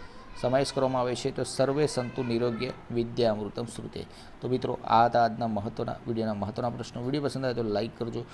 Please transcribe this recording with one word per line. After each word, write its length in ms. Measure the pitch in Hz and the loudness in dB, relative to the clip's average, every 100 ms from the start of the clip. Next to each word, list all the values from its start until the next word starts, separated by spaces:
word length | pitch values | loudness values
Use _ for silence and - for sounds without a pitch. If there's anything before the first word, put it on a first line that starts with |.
| - - - - | -16 -16 -14 -4
સમાવેશ 320 | 127 131 139 | 2 2 2
કરવામાં 280 | - 131 131 | 2 2 2
આવે 140 | 123 120 | 0 0
છે? 160 | 135 | -2
તો 120 | 131 | -2
સર્વે 420 | 127 - 131 139 147 | -4 2 2 4 2
સંતુ 360 | - 120 - | 2 -4 -4
નિરોગ્ય 480 | 123 117 120 113 127 - - | 0 2 2 0 -4 -6 -4
વિદ્યા 400 | 120 117 120 117 | -2 0 2 4
અમૃતમ 340 | 104 104 - 117 | 4 -2 -6 -8
શ્રુતે. 360 | - 113 - - - - - | -6 -10 -10 -12 -14 -18 -8
તો 40 | 123 | 0
મિત્રો, 240 | 127 - - - | 0 0 -4 4
આ 200 | 113 120 | 6 8
હતા 180 | 120 | 8
આજના 240 | 117 110 117 | 4 2 -2
મહત્વના 500 | 107 110 110 117 117 - | 0 -4 -4 -4 -4 -4
વીડિયોના 300 | 113 110 101 | -2 0 -2
મહત્વના 260 | 98 110 120 | -2 -2 -4
પ્રશ્નો. 340 | 127 113 127 | -4 -8 -6
વીડિયો 200 | 123 143 | -2 0
પસંદ 220 | 143 131 131 | -2 -2 -2
આવે 80 | |
તો 100 | 117 | 0
લાઈક 340 | 113 104 - - | 0 0 0 -4
કરજો, 240 | 117 117 120 | -4 -4 -8